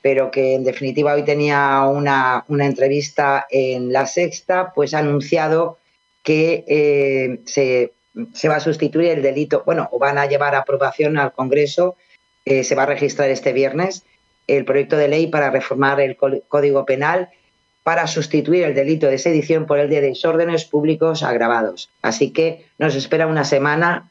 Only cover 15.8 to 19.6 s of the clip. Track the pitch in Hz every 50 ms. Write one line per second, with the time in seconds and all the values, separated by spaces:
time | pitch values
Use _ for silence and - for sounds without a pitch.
15.8 | 139 139 139 139 139 131 127 _ - 135 135 - - _ - 147 143 143 139 139
16.8 | 135 - 131 135 143 156 170 185 180 - _ _ _ _ _ _ _ _ _ _
17.8 | _ 160 165 170 165 156 156 165 147 - - 151 139 147 170 180 170 147 135 139
18.8 | 139 143 160 151 156 139 135 131 - 170 160 156 143 - 165 160